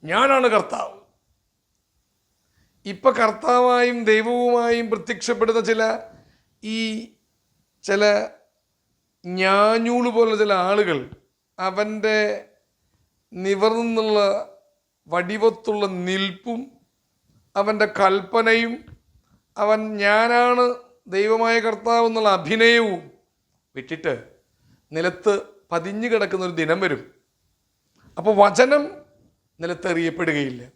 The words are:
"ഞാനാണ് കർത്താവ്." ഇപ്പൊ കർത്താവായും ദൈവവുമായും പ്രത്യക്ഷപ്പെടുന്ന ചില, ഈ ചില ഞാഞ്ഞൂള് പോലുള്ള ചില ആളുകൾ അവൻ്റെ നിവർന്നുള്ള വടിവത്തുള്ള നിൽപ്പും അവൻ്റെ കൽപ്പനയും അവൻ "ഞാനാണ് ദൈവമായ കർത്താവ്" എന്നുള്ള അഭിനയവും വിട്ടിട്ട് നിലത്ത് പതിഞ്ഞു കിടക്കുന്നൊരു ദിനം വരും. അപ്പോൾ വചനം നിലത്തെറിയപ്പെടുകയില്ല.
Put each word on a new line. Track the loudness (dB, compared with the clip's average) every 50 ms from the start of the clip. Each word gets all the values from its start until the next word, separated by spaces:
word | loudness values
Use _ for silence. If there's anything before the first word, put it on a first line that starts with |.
| -6
"ഞാനാണ് | -2 0 2 2 4 4 4 2 4
കർത്താവ്." | 2 2 0 0 -6 -8 -8 -10 -12 -18 _ _ _ _ _ _ _ _ _ _ _ _ _ _ _ _ _ _ _ _ _ _ _ _ _ _ _ _ _ _ _ _ _ _ _ _ _
ഇപ്പൊ | -14 -14 -2 0 0
കർത്താവായും | 2 2 0 0 0 -2 -2 0 2 2 4 4 2 2 2 0 -2 -2 0
ദൈവവുമായും | 2 2 2 2 0 -2 0 0 2 2 2 2 0 0 0 -2 -4
പ്രത്യക്ഷപ്പെടുന്ന | -4 -6 -6 -8 -8 -8 -4 -6 -2 0 0 0 2 0
ചില, | 0 0 0 0 0 -2 -2 -4 -8 -16 -20 -20 _ _ _ _ _ _ _ _ -12
ഈ | -8 -6 -6 -4 -6 -6 -8 -12 -14 _ _ _ _ _ _ _ _ _ _ _ _ _ _ _
ചില | -2 0 2 4 4 2 2 -2 -6 -12 -18 _ _ _ _ _ _ _ _ _ _ _ _ _ _ _ _ _
ഞാഞ്ഞൂള് | -10 -4 -2 0 2 4 4 4 4 2 2 0 0 0 0 0 0
പോലുള്ള | 2 2 2 2 2 0
ചില | 2 2 2
ആളുകൾ | 0 2 0 2 0 2 0 0 -4 -4 -10 -16 _ _ _ _ _ _ _ _ -6
അവൻ്റെ | -6 -6 -2 -2 -4 -4 -4 -4 -2 0 0 0 0 -2 -4 -6 -10 _ _ _ _ _ _ _ _ _ _ _ _ _ _ _ _ _
നിവർന്നുള്ള | -12 -8 -4 -4 -2 2 2 0 2 0 -2 -2 -2 -2 0 2 2 2 2 2 0 -2 -6 -8 -16 _ _ _ _ _ _ _ _ _ _ -6
വടിവത്തുള്ള | -4 -4 -4 -4 -4 2 2 0 0 0 -6 -4 -2 -2 -2
നിൽപ്പും | -4 -4 -6 -4 -4 -2 -2 -2 -4 -6 -10 _ -8 -8 -8 -8 -12 _ _ _ _ _ _ _ _ _ _ _ _ _ _ _ _ _
അവൻ്റെ | -4 -2 -2 0 0 0
കൽപ്പനയും | -2 0 2 2 2 2 2 -4 -2 -2 0 2 2 2 2 0 -2 -6 -10 -14 -20 -20 _ _ _ _ _ _ _ _ _ _ _ _ -4
അവൻ | 0 2 2 0 0 -6 -6 -2
"ഞാനാണ് | 0 2 4 4 2 2 2 2 4 4 4 2 2 0 0 -4 -10 -20 _ _ _ -6
ദൈവമായ | -2 -2 0 2 2 2 2 2 0 0
കർത്താവ്" | 0 -2 -4 -4 -2 0 2 2 2 2
എന്നുള്ള | 0 2 2 2
അഭിനയവും | 2 2 0 -2 0 4 4 4 6 4 2 0 -2 -6 -10 -14 -20 _ _ _ _ _ _ _ _ _ _ _ _
വിട്ടിട്ട് | -16 -12 -10 -12 -6 -4 -4 -4 -4 -8 -18 _ _ _ _ _ _ _ _ _ _ _ _
നിലത്ത് | -6 -2 -2 -2 -4 0 0 0 0 0 -2 -8 -20 _ _ _
പതിഞ്ഞു | -6 -6 -4 -4 -8 -6 -4 0
കിടക്കുന്നൊരു | 0 0 0 0 -2 -4 -4 -4
ദിനം | -4 -4 0 0 0 0
വരും. | 0 -2 -2 -4 -8 -16 _ _ _ _ _ _ _ _ _ _ _ _ _ _ _ _ _ _ _ -20 _ -6
അപ്പോൾ | -2 0 4
വചനം | 6 6 4 6 4 4 4 4 0 0 -2 -10 -16 -20 _ _ _ _ _ _ _ _ _ _ _
നിലത്തെറിയപ്പെടുകയില്ല. | -8 -8 -8 -6 -4 -4 -2 -2 -2 -4 -4 -2 -2 -2 -2 -2 -2 -4 -6 -12 -16 -20 _